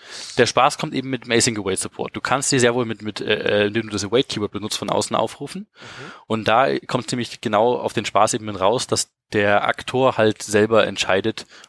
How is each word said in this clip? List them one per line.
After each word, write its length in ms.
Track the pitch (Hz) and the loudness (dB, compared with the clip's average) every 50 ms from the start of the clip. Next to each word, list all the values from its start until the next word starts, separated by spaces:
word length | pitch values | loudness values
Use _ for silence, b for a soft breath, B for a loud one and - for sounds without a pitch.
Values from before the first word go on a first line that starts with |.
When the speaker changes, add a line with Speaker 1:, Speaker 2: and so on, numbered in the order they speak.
| B B B B B B B | B B B B B B B
Speaker 1:
Der 80 | - 120 | 2 2
Spaß 320 | - - 123 127 147 - | 4 4 4 4 4 2
kommt 160 | - - 156 151 | 0 -4 -4 -4
eben 160 | 131 127 135 | -4 -4 -4
mit 140 | 131 117 113 | -6 -6 -2
dem 80 | 120 | 0
Async 260 | 117 117 - 123 113 | 2 2 2 2 0
Await 220 | 107 92 95 95 - | -2 -2 -2 -2 -2
Support. 380 | - - - - - - - | -4 -6 -6 -8 -8 -8 -6
Du 20 | 107 | -6
kannst 300 | - - 131 139 135 - | -2 0 0 0 2 2
sie 100 | 147 127 | 2 4
sehr 160 | 120 120 117 | 4 4 4
wohl 80 | 127 120 | 2 -2
mit, 180 | 113 110 - | -4 -6 -8
mit, 200 | 107 107 - - | -8 -8 -8 -4
äh, 460 | - 113 107 110 - - 104 104 104 | -2 -2 0 0 0 2 2 2 2
indem 160 | 104 104 117 110 | 2 0 -2 -4
du 100 | 107 104 | -2 -4
das 100 | 98 104 | -4 -2
Await 240 | 95 110 131 139 | 0 0 0 0
Keyword 240 | - - 110 104 98 | 0 -4 -4 -4 -4
benutzt, 260 | - 101 104 107 - | -6 -8 -6 -6 -6
von 120 | - - 101 | -6 -4 -2
außen 260 | - 101 104 - 113 | -2 -2 -2 0 -2
aufrufen. 460 | 117 113 - - - 143 - - 190 | -2 -2 -2 -6 -10 -14 -12 -12 -14
Speaker 2:
Mhm. 500 | 214 - _ - - - - - 135 - - - - | -14 -16 _ -20 -20 -20 -18 -16 -18 -18 -18 -16 -8
Speaker 1:
Und 200 | - 110 110 98 113 | -6 -4 -2 0 2
da 280 | 110 120 135 143 135 127 | 4 4 4 2 0 -2
kommt 300 | - - - 127 110 - | -4 -4 -4 -4 -4 -4
ziemlich 300 | 135 123 113 - - - | -4 -6 -6 -6 -8 -8
genau 380 | - 113 107 104 113 123 123 | -2 0 2 4 4 2 2
auf 160 | 131 - 113 - | 0 -2 -4 -4
den 100 | 120 104 | -4 -4
Spaß 300 | - - 101 107 110 - | 0 2 2 4 4 2
eben 200 | 107 107 107 101 | -2 -6 -8 -4
raus, 320 | 90 92 101 117 127 - | 0 2 2 2 0 -2
dass 260 | - 120 - - - _ _ _ _ | -2 -2 -2 -4 -6 _ _ _ _
der 340 | - 107 101 104 101 101 - | 0 0 2 4 2 2 2
Aktor 520 | 120 - - - - - 127 131 127 - | 0 -2 -4 -6 -4 0 2 2 2 4
halt 260 | - 110 110 104 - - | 4 2 2 2 -2 -2
selber 420 | - 107 104 107 107 113 107 101 | 0 2 2 4 4 4 4 4
entscheidet, 640 | 101 98 - - - 92 98 98 113 - - - B B B B | 2 0 -2 0 0 0 0 0 -2 -4 -6 -10 B B B B